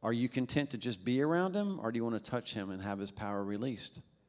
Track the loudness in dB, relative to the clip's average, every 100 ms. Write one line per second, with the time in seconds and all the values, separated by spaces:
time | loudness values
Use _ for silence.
0 | 2 2 2 2 2 2 2 -2 -2 -2
1 | 2 4 4 4 2 2 0 0 0 2
2 | 2 0 0 -2 -2 -4 -4 -4 -2 -2
3 | -2 -4 -2 -2 -2 -2 -2 -4 -8 -10
4 | -18 _